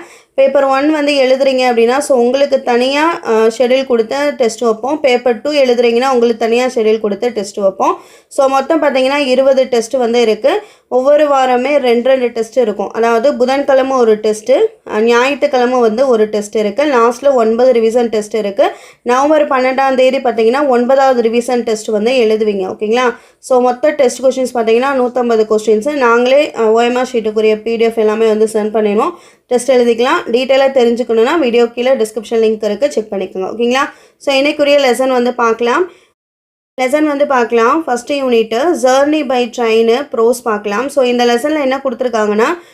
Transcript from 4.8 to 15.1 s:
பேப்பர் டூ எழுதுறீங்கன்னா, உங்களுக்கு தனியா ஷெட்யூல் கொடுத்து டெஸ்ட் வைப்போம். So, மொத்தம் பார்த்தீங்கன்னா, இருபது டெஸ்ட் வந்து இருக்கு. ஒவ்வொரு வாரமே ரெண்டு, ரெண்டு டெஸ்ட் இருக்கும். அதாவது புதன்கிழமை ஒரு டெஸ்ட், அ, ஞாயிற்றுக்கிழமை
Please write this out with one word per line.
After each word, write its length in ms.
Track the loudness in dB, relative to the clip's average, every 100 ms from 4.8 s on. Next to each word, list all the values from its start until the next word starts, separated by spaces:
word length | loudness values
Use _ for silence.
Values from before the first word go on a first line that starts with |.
| -4 -2
பேப்பர் 420 | 0 0 0 -2
டூ 100 | -2
எழுதுறீங்கன்னா, 600 | 0 2 2 2 0 0
உங்களுக்கு 260 | 2 0 0
தனியா 280 | 0 0 0
ஷெட்யூல் 340 | 0 0 0
கொடுத்து 300 | -2 -4 -6
டெஸ்ட் 280 | -6 -8 -4
வைப்போம். 400 | -2 0 -2 -2 -8 -20 _
So, 200 | 0 0
மொத்தம் 360 | 2 0 0
பார்த்தீங்கன்னா, 320 | 0 0 0 0
இருபது 480 | 0 2 2 2
டெஸ்ட் 300 | 2 -2 -2
வந்து 280 | -2 0 0
இருக்கு. 420 | 0 0 0 -2 -6 _ -4
ஒவ்வொரு 380 | 0 2 4 4
வாரமே 500 | 2 2 0 0 0
ரெண்டு, 320 | 2 2 2
ரெண்டு 180 | 2 0
டெஸ்ட் 300 | -4 -4 -2
இருக்கும். 340 | 0 -2 -6
அதாவது 440 | -2 0 2 0 0
புதன்கிழமை 600 | 0 0 2 2 2 2
ஒரு 180 | 2 2
டெஸ்ட், 360 | 0 -2 0
அ, 500 | 0 0 -4 -8 -2
ஞாயிற்றுக்கிழமை 800 | 2